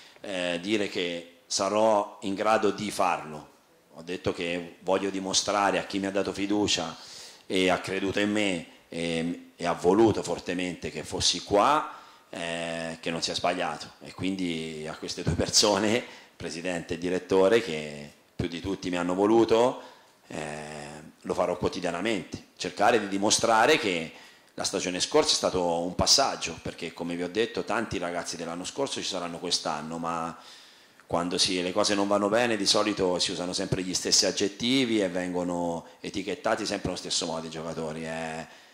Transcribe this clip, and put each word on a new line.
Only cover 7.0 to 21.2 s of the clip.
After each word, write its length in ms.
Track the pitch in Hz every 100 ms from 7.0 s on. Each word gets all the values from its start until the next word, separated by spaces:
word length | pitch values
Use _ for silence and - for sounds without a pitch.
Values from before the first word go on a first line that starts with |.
| - - - - -
e 220 | 95 92
ha 100 | 85
creduto 420 | - 95 98 104
in 120 | 104
me 340 | 107 101 87 78 - -
e, 640 | 82 85 82 82 85 -
e 120 | - 85
ha 80 |
voluto 480 | 82 87 98 113 95
fortemente 680 | 87 - - 90 90 85 -
che 140 | 76
fossi 400 | - 92 - 90
qua, 500 | - 104 120 151 - - - - _
eh, 680 | - 85 85 85 82 82 82
che 100 | 87
non 100 | 85
si 120 | 87
è 20 |
sbagliato, 580 | 82 87 90 85 76 - -
e 140 | 73
quindi 720 | - 92 95 90 80 80 78 78
a 80 | 76
queste 260 | 87 -
due 120 | -
persone, 680 | - 98 - 107 98 107 117 - - -
presidente 600 | - 82 80 87 87 80
e 40 | 82
direttore, 600 | 87 90 - 95 95 117
che 500 | 101 78 76 73 73 - _
più 140 | - 85
di 120 | 85
tutti 280 | 95 95 92
mi 80 | 87
hanno 160 | 87
voluto, 720 | 90 104 113 117 113 123 123 - - _ _ -
eh, 720 | - 76 76 76 76 73 76 80 -